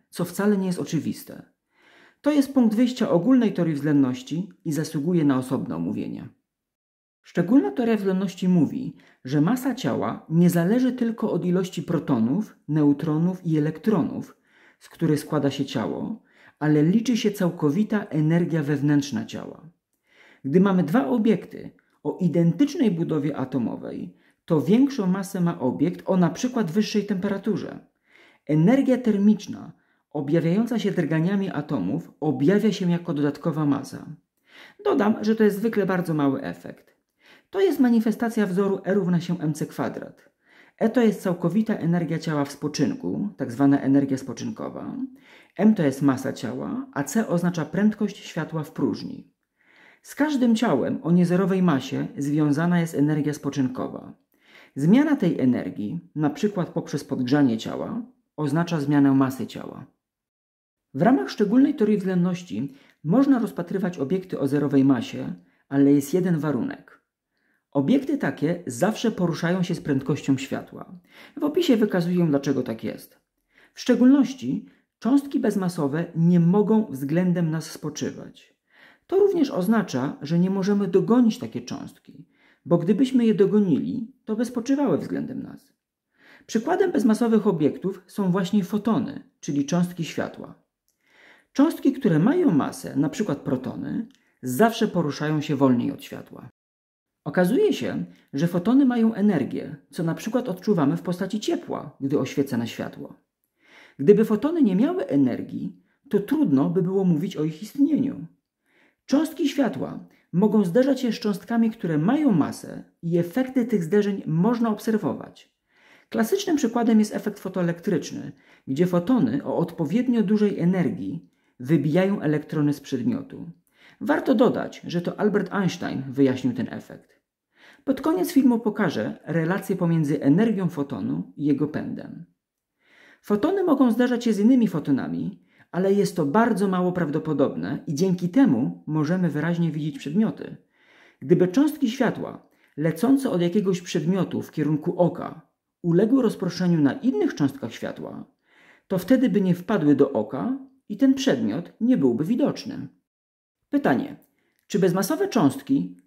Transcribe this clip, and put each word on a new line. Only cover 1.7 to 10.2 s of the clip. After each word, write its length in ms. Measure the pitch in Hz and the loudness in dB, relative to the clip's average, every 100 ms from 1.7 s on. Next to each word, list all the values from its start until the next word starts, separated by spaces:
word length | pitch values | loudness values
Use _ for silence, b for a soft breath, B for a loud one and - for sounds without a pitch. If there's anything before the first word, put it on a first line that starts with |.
| b b b b b | b b b b b
To 120 | 285 | 0
jest 220 | 302 277 | 2 2
punkt 220 | - 226 202 | 2 4 4
wyjścia 340 | 247 - - | 0 0 0
ogólnej 420 | 170 196 262 220 | 2 4 4 4
teorii 220 | 190 165 | 2 0
względności 720 | 147 147 143 131 127 - 151 202 - | 0 2 4 2 0 -6 -6 -8 -10
i 80 | 170 | -6
zasługuje 520 | 151 156 156 147 175 | -4 -4 -4 0 2
na 140 | 147 131 | 2 2
osobne 380 | 127 123 - 82 | 0 -4 -4 -6
omówienie. 520 | 85 - - - 110 - _ _ _ _ _ _ _ _ | -4 -6 -6 -10 -14 -20 _ _ _ _ _ _ _ _
Szczególna 480 | _ - 170 262 403 | _ -4 2 4 2
teoria 260 | - 226 220 | 0 0 0
względności 520 | 196 185 190 - 185 | 0 0 -2 -2 2
mówi, 480 | 180 143 - - b b b | 4 2 -2 -8 b b b
że 160 | 127 147 | -4 0
masa 340 | 160 254 269 | 2 2 -2
ciała 520 | - 139 110 101 - | -4 -2 -2 -4 -6